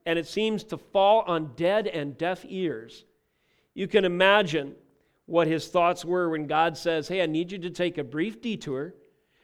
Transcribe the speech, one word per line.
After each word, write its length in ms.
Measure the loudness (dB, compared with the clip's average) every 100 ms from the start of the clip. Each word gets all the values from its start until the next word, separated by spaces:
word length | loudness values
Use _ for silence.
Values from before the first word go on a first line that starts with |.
| -4
and 120 | -2
it 80 | -2
seems 360 | -2 0 -2 -6
to 120 | -12
fall 440 | -4 2 6 6 4
on 260 | -2 -4 -2
dead 320 | 0 0 -2
and 300 | -4 -8 -4
deaf 280 | -4 -4 -8
ears, 580 | -6 -4 -6 -10 -20 _ _ _ _ _ _ _
you 140 | -8 0
can 180 | 2 2
imagine 720 | 4 6 6 4 0 -4 -10 _ _ _ _ 0
what 220 | 2 2
his 200 | 0 0
thoughts 340 | 2 2 0
were 260 | -2 0 0
when 180 | -2 -2
God 300 | 2 2 0
says, 300 | -2 -2 -2
"Hey, 140 | -2
I 40 | 0
need 260 | 0 -4
you 60 | -6
to 100 | -8
take 280 | -2 -2 -2
a 60 |
brief 380 | -6 -4 -4 -4
detour 520 | -8 -6 -6 -6 -6 -12 _ _ _ _